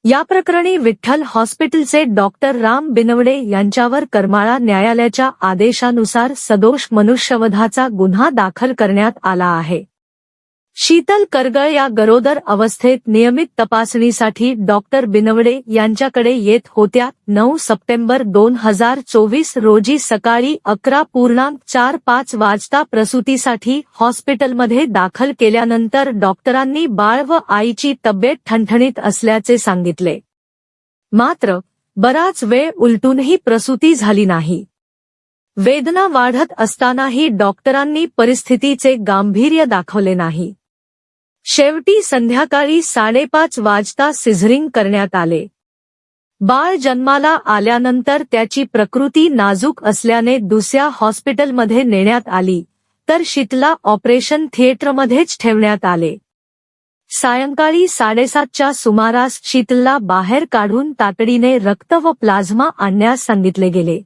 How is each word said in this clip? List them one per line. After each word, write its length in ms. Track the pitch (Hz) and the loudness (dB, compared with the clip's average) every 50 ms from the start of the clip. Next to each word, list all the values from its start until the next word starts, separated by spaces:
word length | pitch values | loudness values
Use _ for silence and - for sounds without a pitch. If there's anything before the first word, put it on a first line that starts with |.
| - | 4
या 160 | 226 262 285 | 2 2 2
प्रकरणी 560 | 330 _ 381 370 359 - 339 349 349 370 370 | 0 _ -2 -2 0 0 -2 0 0 0 -2
विठ्ठल 440 | 339 247 226 208 _ - 233 269 311 302 | 0 0 0 0 _ -2 -2 -2 -2 -2
हॉस्पिटलचे 800 | 247 - 226 226 220 - _ 320 262 320 320 294 254 - 302 311 | -2 -2 -2 -2 -2 -2 _ -4 -2 0 -2 -2 2 0 0 0
डॉक्टर 520 | 254 208 185 196 196 _ _ - 269 269 | 2 2 0 0 0 _ _ -2 -2 0
राम 340 | 240 220 220 233 277 311 311 | 0 0 0 0 0 -2 0
बिनवडे 540 | 240 233 226 233 240 240 247 247 269 285 254 | 0 2 2 2 2 2 2 2 0 0 -2
यांच्यावर 640 | 208 202 196 202 202 196 247 240 240 247 285 302 - | -2 -2 0 0 0 0 0 0 0 0 -2 -4 -2
करमाळा 460 | - 208 196 190 202 208 202 220 247 | -2 0 0 2 0 0 2 0 0
न्यायालयाच्या 720 | 269 240 220 202 190 196 226 233 233 233 240 - - 262 262 - _ | 0 0 0 0 2 0 0 0 0 0 0 0 0 -2 -2 -2 _
आदेशानुसार 920 | - 190 190 185 208 240 226 - 254 247 240 240 220 202 - 233 233 262 277 | -2 -2 0 2 2 0 2 0 -2 0 0 0 -2 0 0 -2 -2 -2 -4
सदोष 500 | - - - 220 196 190 226 277 269 - - | -8 -2 0 2 4 4 2 2 0 -4 -2
मनुष्यवधाचा 960 | 226 214 208 214 247 247 - - 262 226 226 220 196 202 226 226 - 262 254 262 214 | 0 2 4 4 2 0 0 -2 -2 0 0 0 2 0 0 0 0 -2 -2 -2 0
गुन्हा 320 | 185 190 190 185 202 254 - | 0 0 2 2 2 0 0
दाखल 440 | 262 226 196 190 - - 240 262 254 | 2 0 -2 -2 -2 -4 -4 -4 0
करण्यात 340 | - 220 196 196 202 208 226 233 - - | 0 0 0 2 0 0 0 -2 -4 -4
आला 220 | 185 185 180 180 | -4 -2 0 0
आहे. 380 | 175 170 165 160 156 175 160 196 _ _ _ _ _ _ _ _ _ _ _ _ _ _ _ _ _ _ - | 0 0 -2 -2 -4 -6 -6 -8 _ _ _ _ _ _ _ _ _ _ _ _ _ _ _ _ _ _ -6
शीतल 440 | - - 330 339 254 - 403 415 403 - | 0 2 2 2 4 2 0 0 0 0
करगळ 360 | - 269 254 262 226 277 277 | 0 -2 -2 0 0 0 0
या 200 | 302 311 285 269 269 220 | 2 0 0 0 0 0
गरोदर 420 | 214 214 220 226 254 220 277 262 277 - | 2 4 4 4 4 4 0 -2 -2 -2
अवस्थेत 500 | - 208 196 220 226 - - - 247 262 247 _ | -4 0 0 0 -2 -2 0 0 0 0 0 _
नियमित 400 | 233 214 220 233 240 247 285 330 - _ - | 0 2 2 4 2 2 0 -4 -4 _ -4
तपासणीसाठी 960 | 226 - 233 220 226 220 - 233 233 240 214 - 233 220 - - 226 254 262 | -2 0 0 -2 -2 -2 -2 0 0 0 0 0 -2 -2 -2 -2 -2 -2 -2
डॉक्टर 520 | 220 196 185 208 208 208 _ - 269 254 | -2 0 0 0 0 0 _ -2 0 0
बिनवडे 560 | 208 196 214 214 220 220 233 226 240 254 269 247 | 2 0 2 2 2 2 2 2 2 0 -2 -6
यांच्याकडे 640 | 233 220 220 214 220 220 202 269 269 - 247 233 240 | -2 0 0 0 0 0 -2 -4 -2 0 0 0 2
येत 280 | 262 247 202 202 214 240 _ | 0 0 2 2 0 0 _
होत्या. 420 | - _ 220 208 202 - 247 240 269 _ _ _ | -2 _ 0 0 2 2 0 0 0 _ _ _
नऊ 300 | - 208 208 220 247 311 | -2 0 2 2 2 0
सप्टेंबर 640 | 330 - - 220 202 _ - 240 233 233 226 247 269 | -2 -2 -4 -4 -4 _ -4 -4 -2 0 0 0 -2
दोन 340 | 254 208 180 202 214 233 247 233 | -2 0 2 4 4 4 2 0
हजार 400 | 214 220 208 185 233 233 262 277 254 | 0 0 0 2 0 0 0 -4 -6
चोवीस 500 | - - 220 214 214 220 302 320 - - | 0 2 2 2 4 0 -2 -2 -2 -4
रोजी 420 | 254 214 220 208 214 202 226 294 294 | 0 2 4 4 4 4 2 -2 -2
सकाळी 580 | - - 226 202 - 233 233 240 247 277 302 - _ | 0 -2 -4 -2 0 0 0 2 0 -2 -4 -4 _
अकरा 360 | 202 208 202 - 269 269 294 | -4 -4 -2 -2 0 0 0
पूर्णांक 580 | 311 _ _ 254 247 240 233 247 262 285 294 269 _ | -2 _ _ 0 2 2 2 2 0 -2 -6 -10 _
चार 300 | - - 254 240 262 302 - _ | -4 -2 0 0 0 -2 -4 _
पाच 300 | - 240 254 269 - - | -2 -2 -2 -2 -6 -4
वाजता 480 | 214 214 208 208 202 - - - 285 302 | 0 0 0 0 -2 -4 -2 -2 -2 -2
प्रसूतीसाठी 1000 | _ - 220 220 - - 254 208 262 262 247 - 262 233 214 - 233 262 294 294 | _ -2 -2 -2 0 -2 -2 0 0 -2 -2 -2 -4 -4 -4 -2 -4 -4 -4 -4
हॉस्पिटलमध्ये 1000 | _ _ - 226 240 240 - - - 277 214 277 254 254 240 247 214 233 254 311 | _ _ -2 -2 -2 -2 -4 -4 -4 -2 -2 -2 -2 0 -2 -2 0 0 0 0
दाखल 460 | 262 196 190 180 185 _ - 254 277 269 _ | 0 0 -2 -2 -2 _ -4 -4 -4 0 _
केल्यानंतर 720 | 233 214 214 233 233 233 226 226 233 220 - 269 277 277 | 0 2 2 2 0 0 0 0 -2 0 0 -2 -2 0
डॉक्टरांनी 760 | 240 202 202 190 190 _ _ 262 247 262 269 262 269 302 339 | -2 0 0 0 -2 _ _ -2 0 0 -2 -2 -2 -2 -2
बाळ 340 | 285 208 208 208 214 233 269 | -2 -2 0 0 2 0 0
व 160 | 285 269 330 330 - - | 0 0 -2 -2 0 0
आईची 440 | 196 208 214 240 226 - - 285 277 _ - | -2 0 0 -2 -4 -2 -2 -4 -4 _ -2
तब्येत 300 | 226 208 190 202 254 294 - _ | -2 0 0 0 0 -2 -4 _
ठणठणीत 540 | - 220 226 220 - 220 240 247 269 247 - | -2 -2 -2 0 2 2 2 2 2 0 -2
असल्याचे 580 | - 208 196 - - 220 220 220 208 - 240 | -4 -4 -4 0 0 0 0 0 2 0 0
सांगितले. 600 | 233 - 214 185 180 175 175 160 - 180 170 151 - _ _ _ _ _ _ _ _ _ _ _ _ _ _ _ _ _ _ | 0 2 -2 -2 -2 -2 -4 -4 -2 -4 -4 -4 -6 _ _ _ _ _ _ _ _ _ _ _ _ _ _ _ _ _ _
मात्र 480 | 214 214 240 285 349 _ - 208 185 180 - _ _ _ _ _ _ | 0 2 2 2 0 _ -2 -2 -2 -4 -6 _ _ _ _ _ _
बराच 480 | 196 202 247 262 311 339 381 349 - 254 | 0 0 2 2 2 0 -2 -2 -4 -2
वेळ 280 | 208 240 254 294 320 | 0 0 0 0 -2
उलटूनही 640 | 440 359 226 240 233 202 - 262 262 262 262 262 359 | -2 0 2 2 2 2 0 0 0 0 0 0 0
प्रसूती 600 | 370 _ 254 226 226 - - 262 - - 320 330 | 0 _ 0 -2 0 0 -2 -2 2 4 2 2
झाली 300 | 240 208 208 214 196 208 | 2 2 2 2 2 2
नाही. 400 | 190 175 165 156 156 180 - 202 _ _ _ _ _ _ _ _ _ _ _ _ _ _ _ _ _ _ | 2 0 -2 -2 -4 -6 -6 -8 _ _ _ _ _ _ _ _ _ _ _ _ _ _ _ _ _ _
वेदना 500 | 202 196 247 269 302 254 320 349 370 392 | 0 0 2 2 2 0 -2 0 0 0
वाढत 460 | 381 294 262 247 254 240 254 330 330 - | 0 0 -2 -2 0 0 -2 -2 -4 -2
असतानाही 720 | - 226 214 - - 262 247 247 254 262 269 240 262 311 | -4 -4 -4 -2 -2 -2 0 0 0 -2 -2 0 0 0
डॉक्टरांनी 800 | 311 214 185 208 196 196 _ _ 262 262 277 285 294 302 311 339 - _ | 0 0 0 0 0 0 _ _ -2 0 0 -2 -2 -2 -4 -4 -4 _
परिस्थितीचे 800 | - 226 240 254 - - - 254 - - 277 277 254 - 269 262 | 0 2 2 0 -2 0 -2 -2 0 0 -2 -2 2 2 0 2
गांभीर्य 720 | 233 202 202 196 196 202 208 190 202 247 311 320 320 311 | 2 -2 -2 0 0 0 0 0 2 2 2 2 2 2
दाखवले 480 | 254 208 185 - - - 208 196 185 185 | 2 0 -2 -4 -4 -2 -2 0 0 0
नाही. 400 | 180 170 165 156 165 175 196 196 _ _ _ _ _ _ _ _ _ _ _ _ _ _ _ _ _ _ - | -2 -2 -4 -4 -6 -8 -8 -10 _ _ _ _ _ _ _ _ _ _ _ _ _ _ _ _ _ _ -4
शेवटी 520 | - - 277 285 311 320 - - 403 427 | 0 2 2 2 0 0 0 2 2 2
संध्याकाळी 800 | 381 - 285 254 233 233 240 254 302 - - 277 285 285 311 339 | 2 0 -2 0 0 0 0 0 0 0 0 0 0 2 0 0
साडेपाच 800 | 330 - - 247 214 220 226 254 302 254 - 302 320 320 - 262 | 0 -2 -2 -2 0 2 0 0 -2 0 0 0 0 0 -2 -2
वाजता 520 | 208 214 208 202 208 - - - 277 294 | 0 0 0 0 -2 -4 -4 -2 -2 -2
सिझरिंग 560 | 294 - - 240 214 170 190 220 247 285 311 | -2 -2 0 0 0 2 4 2 2 2 0
करण्यात 480 | 285 - 233 208 196 202 202 202 190 - | -2 -2 -2 0 0 0 -2 -2 -2 -2
आले. 320 | 185 170 165 165 160 - 202 _ _ _ _ _ _ _ _ _ _ _ _ _ _ _ _ _ _ | -2 -2 0 -2 -4 -4 -8 _ _ _ _ _ _ _ _ _ _ _ _ _ _ _ _ _ _
बाळ 340 | 196 196 254 269 311 359 381 | -2 0 0 0 0 -2 -2
जन्माला 640 | 320 254 269 254 247 262 269 277 285 277 311 320 302 - | -2 -2 -2 -2 -2 0 0 0 2 2 0 0 -2 -2
आल्यानंतर 800 | - 214 208 202 220 240 240 247 254 247 254 240 - 277 302 302 _ | -2 -2 0 0 0 0 0 0 0 0 0 0 0 -2 -2 -2 _
त्याची 320 | - 226 226 208 - 269 277 | -2 -2 -2 -2 -2 -4 -4
प्रकृती 640 | - - 214 214 - - 254 277 277 - 311 311 339 | -2 0 -2 -2 0 0 -2 -2 0 2 2 2 2
नाजूक 540 | 285 226 202 202 202 185 220 302 - - - | 2 2 2 0 0 0 -2 -2 -4 -2 -2
असल्याने 540 | 208 214 - - 226 226 233 226 247 262 | -2 -2 0 0 0 0 2 2 0 0
दुसऱ्या 520 | 262 208 180 208 220 196 - - 269 277 294 | 0 0 0 0 0 0 0 0 0 0 0
हॉस्पिटलमध्ये 920 | 247 - 220 214 214 - _ 277 262 233 285 277 254 247 226 208 220 247 269 | -2 -2 -2 -2 -2 -2 _ -4 -2 0 -2 0 0 -2 0 2 2 0 2
नेण्यात 440 | 240 208 190 190 208 233 240 226 | 2 2 2 2 2 2 0 -2
आली, 360 | - 185 185 185 185 185 175 170 _ _ _ _ _ _ _ _ - | -4 -4 -2 0 0 -2 -4 -6 _ _ _ _ _ _ _ _ 0
तर 120 | 311 349 339 | 0 0 0
शीतला 500 | - - 285 262 196 262 262 269 302 320 - - | -2 -2 -4 -4 -2 -2 0 0 0 0 0 0
ऑपरेशन 640 | - 214 196 _ 233 240 254 247 - 302 302 320 262 - | 0 0 0 _ 2 2 2 2 -2 -2 -2 -2 -4 0
थिएटरमध्येच 840 | - 254 254 262 - - 285 277 269 269 226 247 285 339 - - - | 2 2 2 2 0 -2 -2 0 0 0 0 2 0 0 -2 -4 -4
ठेवण्यात 460 | - 226 220 214 214 208 208 196 - | -2 0 2 2 2 0 0 0 -2
आले. 320 | 185 180 170 170 156 - - _ _ _ _ _ _ _ _ _ _ _ _ _ _ _ _ _ _ | -2 0 0 -2 -4 -6 -10 _ _ _ _ _ _ _ _ _ _ _ _ _ _ _ _ _ _
सायंकाळी 800 | - - - 247 240 254 269 285 285 277 311 311 320 349 370 | -8 -2 -2 0 0 0 -2 -4 0 0 0 2 2 2 0
साडेसातच्या 840 | 359 - - 240 214 220 233 254 262 - 294 294 254 - - 277 277 269 | 0 0 -2 -2 0 2 0 0 0 0 -2 -2 -2 -2 -2 -2 -2 -2
सुमारास 640 | - - 226 208 220 220 226 226 247 254 262 - - - | -2 0 0 2 2 2 2 2 0 0 -2 -4 -10 -10
शीतलला 540 | - - 262 226 - 254 247 247 262 269 | -2 -2 -2 0 2 0 2 2 2 0
बाहेर 480 | 269 208 180 185 185 185 185 240 285 320 - | 0 -2 -2 -2 -2 0 0 -2 -2 -2 0
काढून 400 | - 226 208 202 202 247 285 311 | -2 0 0 0 -2 -2 -2 -4
तातडीने 640 | 277 - 220 202 185 - 226 226 247 240 233 254 262 | -4 -2 -2 -2 -2 -2 0 0 2 2 2 2 2
रक्त 360 | 247 190 202 202 _ _ _ 339 | 2 0 -2 -4 _ _ _ -2
व 180 | 339 302 330 | 0 2 0
प्लाझ्मा 580 | 311 _ - 220 190 196 190 170 208 226 277 320 - | -2 _ 0 0 0 0 0 -2 -2 0 0 -2 -2
आणण्यास 440 | - 196 196 185 208 208 233 254 254 | -4 -4 -2 0 2 2 0 0 -2
सांगितले 480 | - - 220 196 185 190 180 190 190 185 | -2 -2 0 0 0 0 0 0 -2 0
गेले. 320 | 170 185 170 170 165 190 202 | 0 0 -2 -2 -4 -6 -8